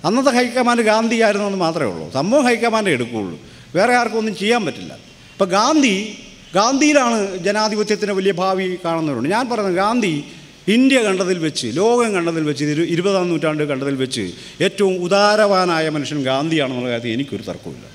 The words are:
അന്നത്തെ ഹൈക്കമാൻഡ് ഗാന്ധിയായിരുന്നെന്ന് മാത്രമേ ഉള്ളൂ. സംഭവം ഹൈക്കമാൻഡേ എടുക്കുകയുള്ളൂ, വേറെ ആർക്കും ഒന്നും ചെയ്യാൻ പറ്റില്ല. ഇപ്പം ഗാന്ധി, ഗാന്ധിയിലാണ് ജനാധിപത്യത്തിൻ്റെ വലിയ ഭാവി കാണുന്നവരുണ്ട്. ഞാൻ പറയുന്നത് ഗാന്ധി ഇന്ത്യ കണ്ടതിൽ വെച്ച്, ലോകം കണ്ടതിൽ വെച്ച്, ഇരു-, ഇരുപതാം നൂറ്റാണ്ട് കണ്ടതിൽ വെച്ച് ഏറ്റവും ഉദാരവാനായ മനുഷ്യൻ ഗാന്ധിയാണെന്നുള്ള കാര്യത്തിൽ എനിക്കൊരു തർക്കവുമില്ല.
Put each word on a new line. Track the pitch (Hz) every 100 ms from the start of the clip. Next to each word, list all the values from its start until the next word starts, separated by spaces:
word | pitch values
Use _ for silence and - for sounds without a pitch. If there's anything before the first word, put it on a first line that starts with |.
| 156
അന്നത്തെ | 233 277
ഹൈക്കമാൻഡ് | 240 247 240 240 240
ഗാന്ധിയായിരുന്നെന്ന് | 220 220 226 233 220 202 202 196
മാത്രമേ | 165 165 127
ഉള്ളൂ. | 85 78
സംഭവം | 127 165 277 247
ഹൈക്കമാൻഡേ | 233 233 220 202
എടുക്കുകയുള്ളൂ, | 135 117 113 95 78 - - - 165
വേറെ | 226
ആർക്കും | 247 233 220
ഒന്നും | 220 196
ചെയ്യാൻ | 202 240 175
പറ്റില്ല. | 107 87 62 - - -
ഇപ്പം | - 190
ഗാന്ധി, | 190 240 311 254 190 214 208 - - - 175
ഗാന്ധിയിലാണ് | 220 269 294 285 247 226 196 185
ജനാധിപത്യത്തിൻ്റെ | 175 208 214 208 208 208 202
വലിയ | 196 190
ഭാവി | 180 190 190 185 180 175
കാണുന്നവരുണ്ട്. | 165 156 127 135
ഞാൻ | 208 254
പറയുന്നത് | 233 196 175
ഗാന്ധി | 202 240 208 151 147 - - - -
ഇന്ത്യ | 226 262 254
കണ്ടതിൽ | 214 190 185 185
വെച്ച്, | 156 151 120
ലോകം | 131 214 240 233
കണ്ടതിൽ | 196 170 165
വെച്ച്, | 151 135 147
ഇരു-, | 151 170
ഇരുപതാം | 170 185 196 180
നൂറ്റാണ്ട് | 165 156 151
കണ്ടതിൽ | 147 135 139 135
വെച്ച് | 131 127 92 82 - -
ഏറ്റവും | 190 190 196 185
ഉദാരവാനായ | 175 196 208 214 208 190 180 160 160
മനുഷ്യൻ | 151 131 147 131
ഗാന്ധിയാണെന്നുള്ള | 135 156 160 131 127 123
കാര്യത്തിൽ | 120 120
എനിക്കൊരു | 113 143 98
തർക്കവുമില്ല. | 104 87 85 64 -